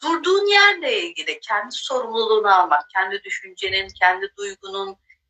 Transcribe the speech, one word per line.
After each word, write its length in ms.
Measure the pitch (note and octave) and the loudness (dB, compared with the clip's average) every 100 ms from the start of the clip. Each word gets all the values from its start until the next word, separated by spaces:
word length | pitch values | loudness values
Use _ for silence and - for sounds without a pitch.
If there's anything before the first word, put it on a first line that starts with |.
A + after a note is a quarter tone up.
durduğun 440 | D4+ E4+ F4 G4 G4+ | -2 0 2 2 4
yerle 560 | G4+ G4+ F#4 C#4+ G#3+ | 6 4 2 -2 -2
ilgili 380 | F3 - - - | -4 -8 -10 -10
kendi 320 | - G#3 A#3+ | -4 -4 -4
sorumluluğunu 800 | - - B3+ A3+ A3+ A3+ G#3+ G3+ | -8 -6 -6 -4 -2 2 2 6
almak, 360 | A3 - - - | 4 4 0 0
kendi 320 | F#3+ F#3 G3 | -4 -2 -6
düşüncenin, 680 | G3 - F#3+ F#3 F#3+ F#3+ F#3+ | -8 -12 -12 -8 -4 -4 -4
kendi 480 | - F3+ F#3+ G3 - | 0 2 2 -4 -10
duygunun, 600 | G3+ F#4+ F#4+ G4 G4 F#4+ _ _ | -12 -12 -10 -8 -8 -12 _ _